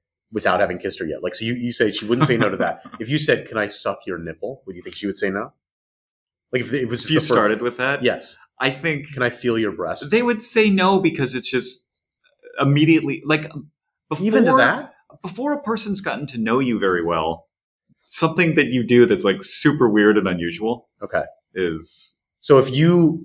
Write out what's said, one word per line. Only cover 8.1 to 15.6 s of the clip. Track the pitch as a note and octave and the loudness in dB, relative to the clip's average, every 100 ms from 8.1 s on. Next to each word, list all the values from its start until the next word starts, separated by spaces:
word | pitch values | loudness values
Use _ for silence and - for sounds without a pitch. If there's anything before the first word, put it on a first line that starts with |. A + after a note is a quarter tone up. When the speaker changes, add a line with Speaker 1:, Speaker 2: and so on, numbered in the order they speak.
| F#2 - - _ - | -2 -8 -16 _ -4
Speaker 2:
I | C3+ | -4
think | C#3+ E3 D3 C3+ | -2 -4 -6 -8
Speaker 1:
"Can | C3 | -4
I | B2 | -4
feel | - B2 A2+ | -2 -2 0
your | G#2+ | -2
breast?" | F2+ E2+ F2 C#3+ | -4 -6 -6 0
Speaker 2:
they | A3 | 0
would | A#3+ A3+ | 2 -2
say | - A3+ G#3+ | -2 2 4
no | F#3+ F#3 G3 | 4 4 4
because | F3+ D#3 B2+ B2 | 2 0 -2 -2
it's | - | -2
just | B2+ - - _ _ _ _ _ _ - - | -2 -2 -6 _ _ _ _ _ _ -12 -2
immediately, | C#3 C#3+ D#3+ D#3+ C#3 C3+ C#3+ | 2 4 6 4 2 -6 -2
like, | D3+ D3+ D3 - _ _ _ - | -4 -4 -14 -18 _ _ _ -10
before | D3+ G3+ | -4 2
Speaker 1:
Even | B3 B3+ | 4 4
to | C4 | 4
that? | B2 A3+ C#4 _ _ - | 4 0 -6 _ _ -16
Speaker 2:
before | F#3 G3 C#4 | -14 -6 -4
a | C#4+ | -4